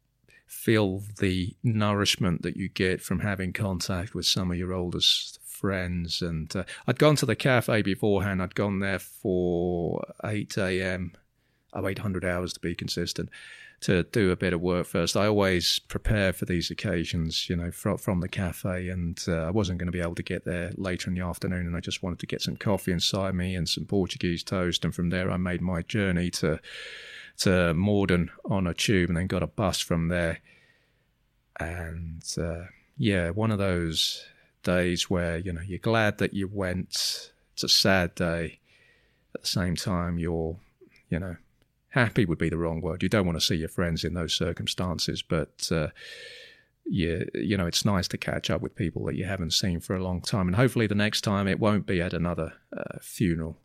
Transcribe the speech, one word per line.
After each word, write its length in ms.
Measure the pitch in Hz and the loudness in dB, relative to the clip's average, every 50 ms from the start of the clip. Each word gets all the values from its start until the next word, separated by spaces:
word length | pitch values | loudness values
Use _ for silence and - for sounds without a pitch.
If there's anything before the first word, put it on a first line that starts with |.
| _ _ _ _ _ _ - - _ | _ _ _ _ _ _ -20 -20 _
feel 560 | - - - - - 110 107 104 95 95 98 101 104 104 - | -18 -14 -4 0 2 4 4 4 2 0 -4 -6 -8 -4 -2
the 360 | 101 95 92 92 90 95 - _ - | 0 2 2 0 0 -2 -4 _ 0
nourishment 800 | 120 110 107 104 104 104 101 101 - - - 110 90 87 - - | 0 2 2 2 2 2 2 2 2 2 2 2 2 2 0 -2
that 140 | 85 - | -4 -4
you 120 | - 98 92 | -4 -6 -4
get 320 | - - 95 92 90 85 | -2 0 0 0 0 -2
from 180 | - - 98 85 | -2 -4 -4 -2
having 340 | 92 104 98 92 95 90 90 | 0 -2 -2 -2 -2 -4 -2
contact 600 | - 107 98 92 87 - - 95 87 92 - - | -2 0 0 -2 -2 -2 -2 -2 -4 -4 -4 -4
with 120 | 90 85 | -2 0
some 260 | - - 104 95 90 | 0 2 2 2 0
of 60 | 87 | 0
your 160 | 87 90 90 90 | -2 -2 -2 -2
oldest 680 | 92 90 90 82 80 - - - - - - - - - | -2 -2 -2 0 2 2 4 4 2 -2 -6 -12 -16 -16
friends. 760 | - - - - 98 98 92 92 90 87 87 85 80 - - | -16 -8 -4 -2 0 0 0 0 -2 -2 -2 -2 -2 -2 -2
And, 320 | 90 85 82 80 78 78 - | -2 -2 -2 -4 -4 -4 -4
uh, 100 | 95 92 - - - - | -6 -6 -6 -10 -6 -2
I'd 120 | - 135 - | 0 4 6
gone 160 | 147 151 151 | 6 6 6
to 80 | - - | 6 4
the 100 | 117 107 | 2 0
cafe 440 | - - 147 127 120 - - 120 107 | 2 2 4 4 4 4 4 2 2
beforehand. 600 | 101 98 95 - - 107 101 95 95 101 95 92 | 2 2 0 0 2 2 2 2 2 0 0 -2
I'd 120 | 90 92 - | -2 -2 -2
gone 260 | - 104 101 98 95 | -2 0 0 0 0
there 200 | 98 98 95 90 | -2 -2 -2 -4
for 1040 | - - - - - 107 92 90 90 90 87 85 87 90 90 87 85 82 85 50 - - - - - | -6 -8 -12 -6 -2 0 0 2 2 2 2 2 0 0 0 0 -2 -2 -2 -4 -6 -10 -12 -8 -6
eight 320 | 107 107 104 - - - | -4 -4 -4 -4 -4 -2
A 240 | 113 98 92 92 92 | -2 0 0 0 0
M, 320 | 95 92 92 92 90 90 - - _ _ _ _ _ _ _ _ _ _ - | 0 -2 -2 -4 -6 -8 -10 -14 _ _ _ _ _ _ _ _ _ _ -6
oh, 140 | 92 95 | -4 -2
eight 120 | 95 98 - | -2 -2 -2
hundred 260 | - 104 92 90 92 | -2 -2 -2 0 0
hours 260 | 92 87 87 90 82 - | 0 0 0 -2 -4 -6
to 60 | - | -6
be 140 | - 85 85 | -4 -4 -4
consistent, 560 | - - - - 90 87 - - - 85 - - - - - - - - - - - | -4 -4 -4 -4 -4 -4 -4 -4 -6 -6 -8 -8 -14 -18 -18 -18 -20 -20 -20 -20 -4
to 220 | - - 101 87 82 | 2 4 4 4 4
do 280 | - - 120 101 92 | 2 2 2 4 4
a 40 | 90 | 4
bit 180 | - 95 90 87 | 2 2 0 0
of 80 | 85 | 2
work 260 | 87 90 90 87 82 | 2 0 0 0 0
first. 280 | - - 92 85 85 - | 0 0 0 0 2 2
I 120 | 107 98 | 2 4
always 500 | 107 107 104 98 95 92 87 85 - - - | 4 4 4 4 4 4 4 2 2 0 0
prepare 540 | - - - 101 - - 110 104 98 95 87 | -2 -4 -6 -2 0 2 2 4 4 2 0
for 120 | - 98 | 0 -2
these 260 | - 92 87 85 - | 0 0 0 0 -2
occasions, 760 | 85 - - 107 87 87 80 - - 85 80 80 78 - - | -4 -4 -2 0 0 0 0 0 0 0 0 0 0 -2 -2
you 80 | - 90 | -2 -2
know, 160 | 85 87 90 | -2 -2 -4
fro-, 260 | - - - 107 92 | -4 -2 -2 -2 -2
from 240 | - - - 95 87 | -2 0 0 0 0
the 60 | 82 | 0
cafe, 640 | - - - 98 87 - - - 101 90 90 92 90 | -2 -2 -2 -2 -2 -2 -4 -4 -4 -2 -2 -2 -4
and, 340 | 92 90 87 85 85 - - | -4 -2 -2 -4 -4 -4 -2
uh, 160 | - 85 82 80 | 0 0 0 0
I 80 | 82 | 0
wasn't 260 | 92 110 101 85 90 | 2 0 0 0 0
gonna 140 | 85 87 87 | -2 -2 -2
be 100 | 82 87 | -2 0
able 140 | 85 85 85 | -2 -2 -2
to 80 | 85 85 | -4 -4
get 220 | - 92 87 - | -4 -4 -4 -4
there 260 | - 87 87 87 - - | -4 -4 -4 -4 -6 -6
later 320 | - 95 92 90 87 - 95 | -4 -4 -2 -2 -2 -2 -2
in 60 | 90 | -2
the 100 | 90 90 | -2 -2
afternoon, 420 | 87 82 - - 92 92 90 87 | -4 -4 -4 -4 -2 -2 -2 -2
and 80 | 85 85 | -2 -4
I 40 | 85 | -4
just 220 | - - 87 - | -4 -6 -6 -4
wanted 180 | - 90 85 - | -4 -6 -6 -6
to 80 | - | -6
get 140 | - - - | -6 -6 -4
some 140 | - - - | -4 -4 -4
coffee 360 | - - 107 98 90 - 95 | -2 0 0 0 2 2 0
inside 440 | 90 85 - - - 98 98 95 92 | 0 0 0 0 0 0 0 0 0
me 200 | 90 90 92 92 | 0 0 0 0
and 140 | 90 80 - | -2 0 -2
some 160 | - 82 80 | -2 -2 -2
Portuguese 580 | - 101 101 90 85 - - - 90 87 85 - | 0 2 2 2 0 -2 -2 -2 0 0 -2 -2
toast, 400 | - 101 95 90 90 85 - - | -2 -2 0 0 0 0 0 0
and 100 | 82 - | -2 -2
from 160 | - 87 87 | 0 0 0
there 220 | 87 90 92 98 | 0 0 0 0
I 60 | 95 | 0
made 240 | 90 92 92 90 85 | 0 0 0 -2 0
my 220 | 87 90 90 85 87 | 0 0 -2 -2 -2
journey 480 | - - 110 101 95 90 85 87 90 | -2 0 0 2 2 2 2 2 0
to, 280 | - - - 82 78 - - - - - - - - - - - - - - - - - | 0 0 0 0 0 0 -4 -10 -14 -14 -14 -14 -14 -14 -16 -16 -16 -16 -18 -12 -4 0
to 340 | - 104 90 92 87 85 80 | 4 4 6 6 6 4 4
Morden 560 | 80 95 104 104 101 98 90 90 87 82 85 - - - | 4 4 4 4 4 4 4 4 4 2 2 -4 -8 -4
on 200 | - 120 95 92 | -2 0 0 2
a 80 | 85 82 | 0 0
tube, 360 | - - - 110 92 90 87 | 0 2 4 4 4 4 4
and 80 | 87 | 2
then 100 | 80 92 | 0 0
got 160 | 92 101 90 85 | 0 0 0 0
a 40 | |
bus 320 | 82 - - 104 90 82 - | -2 -2 0 0 0 0 0
from 280 | - - 90 85 82 | 0 0 0 2 2
there. 320 | 82 87 87 85 82 82 - _ - - - _ _ _ _ _ _ _ _ _ _ _ _ _ _ _ _ _ _ - - | 2 2 2 0 0 -2 -4 _ -18 -20 -20 _ _ _ _ _ _ _ _ _ _ _ _ _ _ _ _ _ _ -8 -6
And, 640 | 82 82 87 87 85 85 82 85 85 82 80 82 - - - | -6 -6 -6 -6 -6 -8 -8 -8 -8 -8 -8 -10 -8 -6 -4
uh, 280 | - 82 85 82 85 87 90 - - _ _ _ | -4 -2 -4 -4 -6 -8 -12 -16 -20 _ _ _
yeah, 320 | - 127 104 101 92 85 82 | 0 2 2 4 2 2 0
one 220 | 90 104 107 110 | 0 0 0 2
of 80 | 107 95 | 2 2
those 680 | 98 98 90 87 85 82 80 80 - - - - - - - _ _ _ _ _ | 2 2 2 2 0 0 0 0 0 0 -2 -6 -10 -16 -20 _ _ _ _ _
days 480 | - 92 90 90 90 90 90 85 - - | 0 2 2 4 4 2 2 0 0 0
where, 300 | 98 87 87 85 85 82 | 0 0 0 0 -2 -2
you 120 | 92 95 | -4 -4
know, 100 | 85 80 85 | -6 -6 -6
you're 140 | 98 90 85 | -6 -6 -4
glad 400 | - 117 113 113 110 104 101 - | 0 2 4 4 4 4 2 2
that 160 | 101 - - | 0 0 0
you 120 | 98 95 | -2 -4
went. 840 | 92 101 101 95 90 90 92 85 - - - - - - - - - _ _ _ _ - | -4 -2 -2 -2 -2 -2 -2 -4 -4 -4 -2 -2 -2 -2 -4 -8 -14 _ _ _ _ -8
It's 100 | - - | -4 2
a 40 | |
sad 460 | - - - - 107 95 95 87 85 - | 4 4 6 6 6 6 6 4 2 0
day. 460 | - 90 85 82 85 82 78 - - _ _ _ _ _ _ _ _ _ _ _ _ _ _ - | 0 0 0 0 0 -2 -4 -8 -12 _ _ _ _ _ _ _ _ _ _ _ _ _ _ -12
At 80 | - | -6
the 60 | - | -4
same 280 | - - 107 90 90 85 | -2 0 0 2 2 0
time, 440 | - - - 92 87 87 87 87 85 | 0 0 0 0 0 0 0 0 0
you're, 400 | 82 85 82 82 82 80 82 92 - _ _ _ - - _ _ _ - | 0 0 0 0 -2 -2 -4 -8 -12 _ _ _ -20 -20 _ _ _ -4
you 100 | - 80 | -4 -2
know, 160 | 95 92 85 - - _ _ _ _ _ _ _ _ _ | -2 -4 -8 -10 -14 _ _ _ _ _ _ _ _ _
happy 360 | - 139 120 107 - - 107 | 2 2 2 2 4 2 2
would 120 | 85 80 | 2 2
be 120 | - 85 80 | 0 0 0
the 100 | 80 80 | 0 0
wrong 200 | 85 82 82 82 | -2 -2 -2 -2
word. 220 | - 82 80 82 | -4 -4 -4 -2
You 80 | 92 92 | 0 2
don't 160 | 117 107 92 | 2 2 2
want 140 | 90 82 80 | 2 0 0
to 60 | - | 0
see 100 | - 101 | 0 0
your 140 | 82 80 80 | 0 -2 -4
friends 340 | - - 90 85 82 78 - | -2 -2 0 0 0 0 -2
in 100 | 80 82 | -2 -2
those 200 | 87 82 73 - | -2 -2 -2 -2
circumstances, 880 | - - 85 87 - 101 - - - 92 90 82 76 - - - - - | 0 0 -2 -2 -4 -4 -6 -4 -2 -2 -2 -2 -2 -2 -2 -4 -4 -4
but, 440 | - 87 80 73 - _ - - - | -2 -2 -2 -2 -4 _ -6 -4 0
uh, 160 | 90 80 76 - - - - - - - - - - - - - - - _ _ _ _ - | 0 0 0 -2 -4 -10 -16 -16 -16 -16 -16 -16 -16 -18 -20 -20 -20 -20 _ _ _ _ -6
yeah, 380 | 339 190 104 80 82 82 92 - - - | -2 0 0 2 2 0 -2 -4 -4 -4
you 240 | - - 92 101 | -2 0 0 2
know, 80 | 95 90 | 2 2
it's 200 | 85 - - - | 0 0 2 2
nice 220 | 113 101 90 92 - | 2 2 2 0 -2
to 100 | - - | -4 -6
catch 320 | - - - - - - | -4 -4 -4 -2 -2 -2
up 100 | - - | -2 -2
with 140 | - - - | -2 -4 -4
people 280 | - 104 82 - - 98 | -2 -2 -2 -2 -2 -4
that 100 | - 73 | -4 -4
you 100 | 71 92 | -4 -4
haven't 280 | 92 98 95 85 85 - | -4 -2 -2 -2 0 0
seen 260 | - - 95 87 82 | 0 0 0 -2 -2
for 160 | - - 101 | -2 -4 -4
a 80 | 92 92 | -2 -2
long 180 | 92 90 87 | -2 -4 -4
time. 260 | - - - 104 92 | -4 -2 0 0 2
And 80 | 90 87 | 2 4
hopefully 300 | 113 131 123 - 123 113 | 4 4 4 4 2 2
the 80 | 101 104 | 2 2
next 280 | 104 104 107 - - | 2 2 2 0 0
time 260 | - 110 101 98 101 | 0 0 2 2 2
it 120 | 98 95 - | 2 2 2
won't 280 | 110 104 107 98 - | 2 2 2 2 0
be 120 | - 98 90 | 0 0 0
at 140 | 85 90 87 | 0 0 0
another, 400 | 82 85 87 87 85 80 80 - - _ - | 0 0 0 0 -2 -4 -6 -6 -12 _ -12
uh, 280 | - - - - - - | -10 -10 -8 -8 -10 -12
funeral. 560 | - - - - 110 87 82 80 80 80 82 - _ | -14 -10 -4 0 2 2 2 0 -2 -6 -8 -12 _